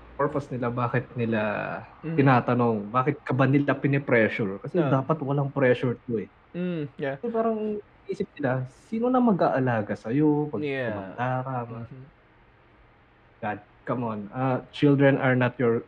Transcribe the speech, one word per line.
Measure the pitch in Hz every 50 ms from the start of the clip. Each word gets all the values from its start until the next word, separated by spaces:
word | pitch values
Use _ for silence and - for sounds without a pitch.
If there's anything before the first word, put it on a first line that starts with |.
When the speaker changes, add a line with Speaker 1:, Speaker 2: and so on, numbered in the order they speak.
| - - -
Speaker 1:
purpose | - 139 143 - 143 - - 139
nila? | 123 120 120
Bakit | 120 123 123 120 - 123 120 - - 123
nila | 117 113 113 107 107 107 104 101 104 101 85 85 - - - - -
Speaker 2:
Mm. | 156 165
Speaker 1:
tinatanong? | 156 135 139 131 120 113 - 123 123 120 120 113 107 101 104 110
Bakit | 127 131 139 127 - -
ka | - 139
ba | 127 135 131
nila | 135 143 143 139 131
pinipressure? | - - 143 139 139 139 - 131 117 110 104 - - 113 95 98 98
Kasi | - 143 - 185
Speaker 2:
Ah. | 156 135 131 135
Speaker 1:
dapat | 131 - 160 160
walang | 139 131 143 143 139 139
pressure | - 143 135 123 123 - - 127 117 - -
to | - 117 107
eh. | 92 - - _ _ _ -
Speaker 2:
Mm, | 170 180 180 175 165 147 131 - -
yeah. | 151 135 135 139
Speaker 1:
Kasi | - 233 226
parang | 226 226 226 226 214 214 214 214 208 - _ _ _ _
isip | - 392 - - - _ -
nila, | 294 127 127 131 131 127 - - -
sino | _ 220 226 233 247
na | 254 254
mag-aalaga | 247 233 202 165 175 131 - 135 131 127 120 110 104 - 104 101
sa'yo | - 110 117 143 151 151 147 147 151 147 147
pag | 147
Speaker 2:
Yeah. | 151 143 139 135 127 117 107
Speaker 1:
tumanda | 101 95 95 - - 123 127 127 127
ka, | 127 135 131 123 120
ma- | 117 113 113
Speaker 2:
Mm-hmm. | 117 - 135 127 131 - - _ _ _ _ _ _ _ _ _ _ _ _ _ _ _ _ _ _ _ _ _ _ _ _ _
Speaker 1:
God, | - 104 104 104 - - _ _ _
come | - 127 123 123
on. | 113 110 104 101 98
Uh, | - 127 131 135 127 127 - -
children | - - 147 143 139 135 143 139 135 -
are | - 131 127
not | 127 123 120 - -
your | 127 117 117 117 -